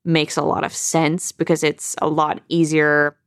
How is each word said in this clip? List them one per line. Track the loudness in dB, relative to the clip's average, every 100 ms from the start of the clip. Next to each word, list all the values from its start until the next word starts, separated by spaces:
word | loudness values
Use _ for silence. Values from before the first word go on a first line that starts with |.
makes | 0 0 2 -2
a |
lot | 0 0
of | -2
sense | -4 -2 0 0 -2 -6
because | -6 -2 0
it's | 0 -2 -10 -4
a | -2
lot | 0 -2 -4 _
easier | 0 2 2 2 2 0 -4